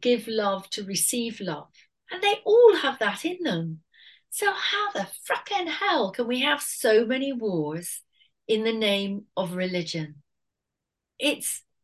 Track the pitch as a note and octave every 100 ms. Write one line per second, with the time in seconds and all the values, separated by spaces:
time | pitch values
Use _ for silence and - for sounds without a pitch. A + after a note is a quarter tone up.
0 | B3 A#3 A3+ A3 G3+ F#3+ - - G3 G3
1 | - B3 A#3 G#3+ F#3 D3 - _ _ _
2 | - F4+ G4+ G#4 G#4+ A4+ A#4+ E4+ C#4+ B3
3 | G#3 F#3+ E4 F4+ D#4+ E3+ E3 D#3+ _ _
4 | - - _ - G4+ - - G4+ G#4 C#4+
5 | F#3+ - - - - G4+ E4+ D#4 G4+ D#4+
6 | F#3+ - A#3 B3+ C#4 C#4+ - - A#3 A3
7 | A#3 C4 C#4 B3 A3 F3 D3 D#3+ F3 -
8 | - _ _ _ - A3 A3 A3+ G#3+ G3+
9 | G3+ G3+ - - F3+ F3+ F#3 F3+ D#3+ E3
10 | D3+ D3+ _ _ _ _ _ _ _ _
11 | _ - D4 B3+ - - - _